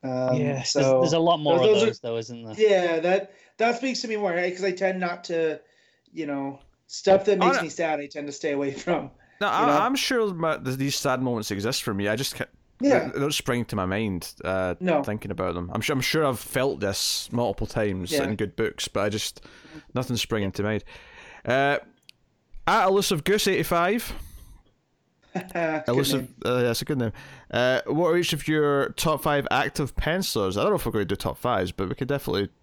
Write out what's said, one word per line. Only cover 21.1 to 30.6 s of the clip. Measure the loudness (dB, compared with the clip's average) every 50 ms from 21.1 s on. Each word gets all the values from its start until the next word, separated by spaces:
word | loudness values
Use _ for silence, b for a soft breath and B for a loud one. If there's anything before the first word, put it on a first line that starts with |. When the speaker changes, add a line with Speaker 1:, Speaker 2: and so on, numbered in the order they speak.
| B B B B B B B
Speaker 3:
Uh, | 0 2 2 4 2 2 0 -4 -8 _ _ _ -20 _ _ _ _ _ _ _ _ -16 -4 0 2
at | 4 4 4 4
Elusive | 4 4 2 2 0 0 2
Goose | 2 2 2 2 2
eighty-five. | 2 0 0 2 2 2 2 2 0 -2 -2 -6 -10 B
Speaker 1:
<laughs> | B B B B B B B B B _ _ _ _ _ _ _ _ _ _ _ _ _ _
Good | -8 -8 -6 -4 -2 -2 0 -2 -2 -2 0
Speaker 3:
Elusive, | 2 2 2 2 0 -2
Speaker 1:
name. | -4 -6 -14 -8 -4
Speaker 3:
uh, | 0 0 2
yeah, | 2 2
it's | 0 -2 -2
a |
good | -2 -2 -2
name. | 0 -2 B B B B B B B B
Uh, | -2 0 2 2 2 0 0 0
what | 0 2 2 4
are | 4 2
each | 2 0 -2
of | -2 0 0
your | 2 2 4 4 4 2 0 0
top | -2 -2 0 0 0 0 0
five | 0 0 0 0 0
active | 0 0 0 0 -2 -4 -4 -4 -2
pencilers? | -2 0 0 0 0 -2 -2 0 0 0 0 0
I | 2